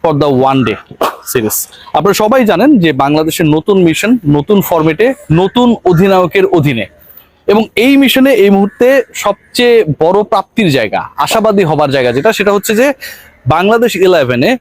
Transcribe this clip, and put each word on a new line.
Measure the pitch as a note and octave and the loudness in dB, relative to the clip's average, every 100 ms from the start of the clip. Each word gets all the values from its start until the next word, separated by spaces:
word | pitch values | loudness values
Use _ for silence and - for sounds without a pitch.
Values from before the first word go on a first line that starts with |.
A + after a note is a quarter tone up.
for | E3+ D3 | -2 0
the | D3+ C3 C3 | 0 2 2
one | C3+ A2 | 0 -2
day | G2+ - - - - - | -4 -10 -8 -8 -8 -6
series। | B2+ G#2+ - - - - D#3 | -4 -4 -6 -12 -18 -6 -2
আপনারা | E3+ F#3+ | 0 0
সবাই | G#3+ C4 G#3+ | 0 2 2
জানেন | F3 C4 C4+ | 2 2 2
যে | E3 C3+ | 2 0
বাংলাদেশের | C#3 D3+ D#3+ - D#3+ D#3 | 0 0 -2 -2 0 0
নতুন | D#3 G3 F3 | 0 0 0
মিশন, | D#3 G#3+ B3 D3 D3 | -2 -2 -2 0 -2
নতুন | C#3+ G#3 - | 0 -2 0
ফরম্যাটে, | E3 D#3+ D#3+ A#3 C4+ - D#3 | 0 0 0 -2 -2 -2 0
নতুন | F#3+ A#3+ B3 A3+ - | 0 0 0 0 0
অধিনায়কের | E3 G3 F#3 F3+ G3 F#3 E3+ | 2 2 2 0 0 0 0
অধীনে। | D3 A#2 G2 _ _ _ _ _ - | 0 -2 -8 _ _ _ _ _ -2
এবং | G#3 A3 - | 0 0 -2
এই | B3 C#4 | 2 2
মিশনে | C#4 C4 C4 B3 | 2 2 2 2
এই | G3+ G3 | 2 2
মুহূর্তে | G3+ - A#3+ C4+ - - | 0 0 0 2 -2 -6
সবচেয়ে | G#3 G3+ _ - A#3+ A#3 D#3+ C3+ | -6 -6 _ -2 2 2 0 0
বড় | D#3+ G3 G#3 | 0 0 0
প্রাপ্তির | G3+ - - F#3+ C3 | -4 -4 -4 -2 0
জায়গা, | G#2+ F#2 D#2+ - | -2 -6 -8 -6
আশাবাদী | D3 A3+ G#3+ G3+ E3+ | -2 0 0 0 0
হবার | D3+ D3 C3+ | 0 0 0
জায়গা | B2 A#2+ | 0 0
যেটা, | A3 G#3+ | -2 0
সেটা | G3+ G3+ | -2 -2
হচ্ছে | - G#3+ | -2 0
যে | C#4 C4+ - - - _ B2+ | 0 -2 -12 -20 -20 _ -4
বাংলাদেশ | D#3 G3 A#3 A#3 D#3 F#3 | 0 0 0 -2 0 0
ইলেভেনে | F3+ B2+ B2 D#3+ B3 | 2 0 0 -2 -2